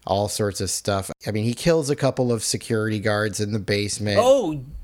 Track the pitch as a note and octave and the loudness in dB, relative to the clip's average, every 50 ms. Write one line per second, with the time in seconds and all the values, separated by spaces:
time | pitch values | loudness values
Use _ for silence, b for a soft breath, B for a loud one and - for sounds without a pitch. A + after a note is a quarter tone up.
0 | - - F#2+ G2+ G#2 G2+ - - G#2+ G2+ F2+ - G2 F2+ - - - G#2 G2+ G2 | -2 0 0 2 0 0 0 0 -2 -2 -2 -2 -4 -4 -4 -2 -2 0 0 0
1 | F#2+ - - - - A2 G#2 G#2+ G#2+ A#2+ A#2+ - - E3+ E3 E3 C#3 C#3 C#3+ - | -2 -6 -10 -10 -6 -4 -2 0 0 -2 -2 0 2 2 2 2 2 0 0 0
2 | C#3 C3 - C3+ B2+ A#2+ A#2 A2 - - - G#2 - - A#2 G#2+ G#2+ A2 G#2+ G#2 | 0 0 2 2 0 0 0 0 -2 -2 -4 -4 -2 -2 0 0 0 0 -2 0
3 | G2 G#2+ G#2 G#2 A2 G#2+ - - G#2 G#2 A2+ G#2 F#2+ - G2+ G2+ G#2 G2+ - - | 0 0 2 2 0 0 -2 -2 -2 -2 -2 -2 0 0 0 0 0 -2 -4 -4
4 | G#2 G#2 G2+ G#3 A#3+ C4 C#4 C4+ G3+ D#3 D3+ C#3 B2+ D3 - - | -2 2 2 4 6 6 6 4 2 0 -4 -6 -8 -10 -14 -14